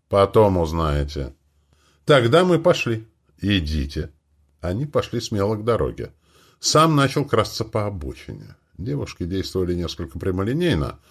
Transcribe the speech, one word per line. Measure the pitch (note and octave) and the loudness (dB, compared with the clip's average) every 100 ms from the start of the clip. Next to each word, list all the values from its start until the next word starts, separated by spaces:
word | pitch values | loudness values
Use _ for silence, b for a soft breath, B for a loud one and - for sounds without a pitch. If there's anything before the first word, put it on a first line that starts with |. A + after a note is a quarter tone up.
| - | 0
"Потом | G2+ G2 A2+ G#2 F#2 | 2 4 6 4 4
узнаете". | D#2+ E2 D#2 D2 C#2+ D2+ C2+ - _ _ _ _ _ _ - | 0 0 0 0 -2 -6 -10 -12 _ _ _ _ _ _ 2
"Тогда | C#3 A#2 D#3 F#3 | 4 6 4 4
мы | E3 | 4
пошли". | F3+ F3+ B2 A2 - _ _ _ | 2 2 0 -4 -8 _ _ _
"Идите". | G2 G2 D2+ D2+ C#2 D#2+ C#2 _ _ _ _ _ | -2 0 0 -2 -4 -6 -10 _ _ _ _ _
Они | E2+ G2 D3 | -6 -6 -4
пошли | B2+ - A#2+ | -4 -4 -6
смело | - G#2 G2+ G#2+ | -4 -2 -2 -2
к | |
дороге. | A2 A2+ B1+ - - - b b b b | -2 0 -2 -6 -12 -16 b b b b
Сам | - D3+ D#3+ D3 | 0 4 4 4
начал | C3+ D3 C#3 | 2 0 0
красться | A2+ G#2 - A2+ | 0 0 -4 -6
по | A2 G#2 | -4 -4
обочине. | F#2+ C2+ - - G#1 G#1 - _ - | -6 -10 -12 -14 -16 -18 -20 _ -12
Девушки | G#2 C#3+ G#2+ - F2 | -8 -6 -8 -8 -6
действовали | F#2+ - F#2+ F2 | -4 -4 -4 -2
несколько | F2 E2 - E2 D#2+ | -2 -4 -8 -10 -6
прямолинейно, | G2 F#2 G#2 D3 F3+ F2+ B1+ - b | -4 -2 -2 0 0 0 -2 -8 b